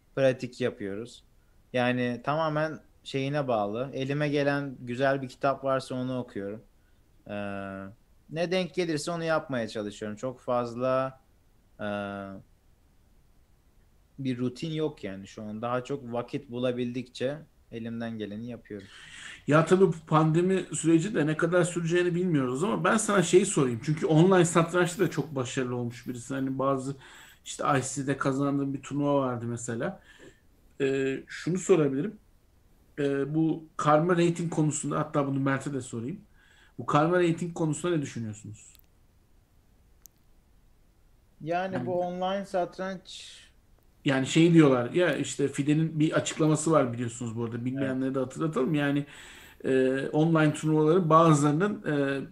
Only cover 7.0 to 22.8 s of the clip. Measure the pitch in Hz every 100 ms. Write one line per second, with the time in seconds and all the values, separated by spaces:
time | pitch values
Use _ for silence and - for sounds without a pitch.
7 | _ _ - 104 101 98 98 98 98 107
8 | _ _ - 151 170 185 180 - 170 151
9 | 170 170 165 156 156 127 110 113 104 101
10 | 107 104 131 127 - 123 120 117 127 131
11 | 131 - _ _ _ _ _ - 104 104
12 | 101 101 98 95 - _ _ _ _ _
13 | _ _ _ _ _ _ _ _ _ _
14 | _ - 135 123 127 123 165 156 156 151
15 | 101 95 98 - 107 107 120 123 123 143
16 | 120 117 123 139 143 120 127 123 123 127
17 | 123 - 127 151 - _ _ 117 113 117
18 | 117 113 101 104 120 113 - 104 95 -
19 | - - - - - 147 160 185 190 -
20 | - 156 160 156 180 190 - 156 160 165
21 | 190 226 151 156 170 180 170 175 165 175
22 | 180 170 185 147 127 127 202 185